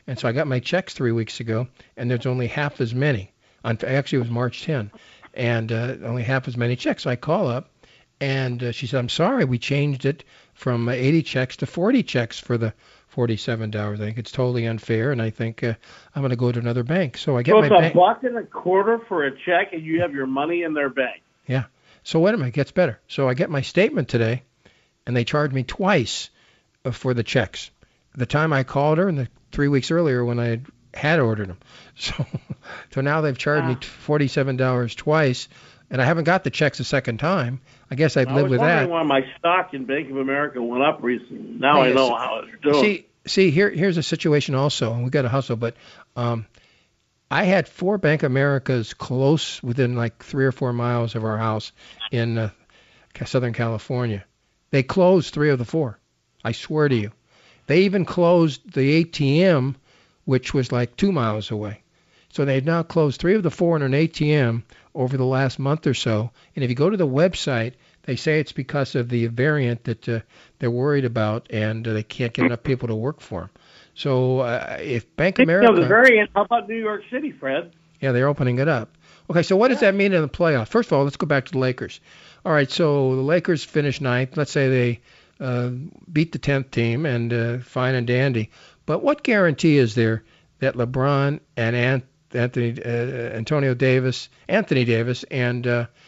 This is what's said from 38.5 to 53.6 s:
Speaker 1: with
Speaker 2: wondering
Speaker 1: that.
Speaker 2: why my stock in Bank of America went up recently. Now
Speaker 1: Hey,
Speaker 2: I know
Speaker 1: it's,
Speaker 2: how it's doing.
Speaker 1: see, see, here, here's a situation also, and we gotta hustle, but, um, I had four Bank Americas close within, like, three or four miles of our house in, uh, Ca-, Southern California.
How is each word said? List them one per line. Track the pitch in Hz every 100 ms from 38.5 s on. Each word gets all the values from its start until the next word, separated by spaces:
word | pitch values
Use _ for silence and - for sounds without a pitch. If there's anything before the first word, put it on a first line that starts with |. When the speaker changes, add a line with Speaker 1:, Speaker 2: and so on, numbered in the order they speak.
Speaker 1:
with | 123
Speaker 2:
wondering | 160 165 -
Speaker 1:
that. |
Speaker 2:
why | 165
my | 156 135 135 -
stock | 170 180 175 139
in | 123
Bank | 139 139
of | 135
America | 135 139 147 127
went | 117 123
up | 147 156
recently. | 120 120 - - - -
Now | 131 147
Speaker 1:
Hey, | 127
Speaker 2:
I |
know | 127 131 117
Speaker 1:
it's, |
Speaker 2:
how | 123 117 -
it's | -
doing. | - 147
Speaker 1:
see, | 214 196 - _ -
see, | - 190
here, | 147 202
here's | - 190 170
a |
situation | 139 156 165 147 139 131
also, | 143 - 117
and | 117
we | 123
gotta | 147 127
hustle, | 135 127 113
but, | 117 - - - - -
um, | 120 117 107 _ _ _ _ _ _ _ _
I | 147
had | 185 190 -
four | - 185 208
Bank | 156 156
Americas | 147 127 143 139 127 127 110
close | - - 127 135 156 - -
within, | 123 120 123 123
like, | 117 -
three | - 143 135
or |
four | 123 131
miles | 120 120 120 117 113
of |
our | 110 110
house | 113 110 - - - - -
in, | 123 117 113
uh, | 110 - _ _ _ _ _
Ca-, | - 131
Southern | 135 123
California. | 113